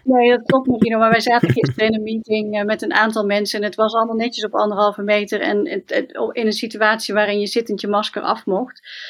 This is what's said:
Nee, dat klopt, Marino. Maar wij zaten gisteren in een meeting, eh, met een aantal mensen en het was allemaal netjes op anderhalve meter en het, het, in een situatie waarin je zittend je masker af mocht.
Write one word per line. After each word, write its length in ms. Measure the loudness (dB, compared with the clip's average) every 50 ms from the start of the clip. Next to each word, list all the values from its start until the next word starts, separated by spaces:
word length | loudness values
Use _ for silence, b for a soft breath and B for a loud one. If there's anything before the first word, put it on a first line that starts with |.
| 2
Nee, 260 | 2 4 4 6 4
dat 140 | 4 2 2
klopt, 240 | 2 0 2 2
Marino. 300 | 0 0 2 2 2 2
Maar 120 | 2 2 2
wij 100 | 2 2
zaten 320 | 2 2 2 4 4 2
gisteren 360 | 2 2 0 0 0 0 0
in 60 | 0 0
een 100 | 0 -2
meeting, 540 | -4 -6 -6 -4 -2 -2 -2 -2 -2 -2
eh, 80 | -2 -2
met 160 | -2 -2 -2
een 120 | -2 0 0
aantal 320 | 2 2 2 0 0 0
mensen 340 | 0 0 0 0 -2 -2 -4
en 60 | -4
het 100 | -2 0
was 180 | 0 0 2 2
allemaal 220 | 0 0 0 0
netjes 300 | -2 -2 -2 -4 -6 -6
op 80 | -4 0
anderhalve 480 | 0 0 0 2 2 2 2 0 0
meter 400 | 0 2 2 2 2 0 -2 -2
en 260 | 0 2 2 2 0
het, 220 | 0 -4 -6 -6 -4
het, 400 | -2 -4 -4 -4 -4 -4 -4 -4
in 140 | -2 -2 -2
een 60 | -2
situatie 640 | -2 -2 -4 -6 -2 0 2 2 2 0 -2 -2 0
waarin 260 | 0 2 2 0 0
je 80 | -2
zittend 340 | -2 -2 -2 -2 -2 -4 -4
je 60 | -2
masker 340 | 0 0 0 0 -2 -4 -4
af 240 | -2 -2 -2 -2 -2
mocht. 420 | -2 -2 -2 -2 -4 -10 B B B B B B